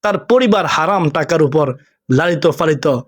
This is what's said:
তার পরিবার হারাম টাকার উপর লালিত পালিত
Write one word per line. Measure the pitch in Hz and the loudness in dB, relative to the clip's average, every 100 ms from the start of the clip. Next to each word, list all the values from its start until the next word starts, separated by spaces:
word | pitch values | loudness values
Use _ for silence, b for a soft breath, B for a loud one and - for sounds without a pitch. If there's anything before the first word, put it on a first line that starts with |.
তার | 208 196 | -2 -4
পরিবার | - 247 254 208 160 | 0 2 2 0 0
হারাম | - 160 202 160 | -2 -2 0 0
টাকার | 156 151 165 | -2 -2 0
উপর | 147 151 139 127 b b _ | 2 0 -2 -4 b b _
লালিত | 131 170 165 165 | 0 0 0 0
পালিত | 147 160 147 151 127 | 0 -2 0 0 -2